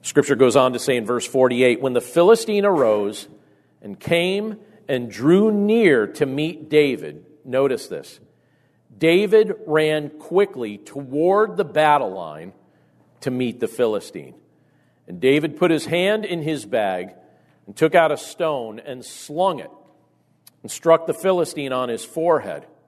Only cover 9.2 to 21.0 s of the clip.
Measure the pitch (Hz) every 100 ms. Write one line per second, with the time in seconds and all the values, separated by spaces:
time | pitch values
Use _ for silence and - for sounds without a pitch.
9.2 | 208 220 208 - - 156 156 151 147 -
10.2 | - 180 202 135 113 104 - 139 135 143
11.2 | 170 196 214 180 170 151 151 147 113 92
12.2 | 82 76 87 - _ _ _ _ _ _
13.2 | - 127 123 - 113 - 120 104 - 87
14.2 | 67 - _ _ _ _ _ _ _ 180
15.2 | 131 147 151 147 180 160 - 170 190 214
16.2 | 214 175 151 151 107 117 101 92 92 -
17.2 | _ _ _ _ - 101 160 180 160 143
18.2 | - - 165 143 113 110 - 127 117 -
19.2 | - 151 190 156 80 - _ _ _ _
20.2 | _ _ _ _ - - 170 160